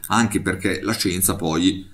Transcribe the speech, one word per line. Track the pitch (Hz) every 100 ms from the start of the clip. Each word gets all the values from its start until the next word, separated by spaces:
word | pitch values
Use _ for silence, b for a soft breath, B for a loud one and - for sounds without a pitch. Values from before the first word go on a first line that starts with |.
| -
anche | 104 113 92
perché | 80 92 101 85
la | 95
scienza | 113 98 90 95 92
poi | 85 80 90 - -